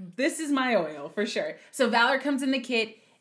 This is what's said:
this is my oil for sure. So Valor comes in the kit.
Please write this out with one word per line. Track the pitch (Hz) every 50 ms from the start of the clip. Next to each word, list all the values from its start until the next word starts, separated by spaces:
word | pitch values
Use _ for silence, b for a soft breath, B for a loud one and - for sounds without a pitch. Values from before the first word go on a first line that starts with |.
| 185 175 -
this | - 269 320 330 -
is | 320 285
my | 285 269 262 247 233
oil | 185 165 151 - 143 143 160
for | - 208 208
sure. | - - 202 151 156 151 B B B
So | B - 247 226
Valor | 233 233 233 254 277 269
comes | 269 285 285 247
in | 285 262
the | 269 262
kit. | 269 - 247 226 220 220 - B B B B B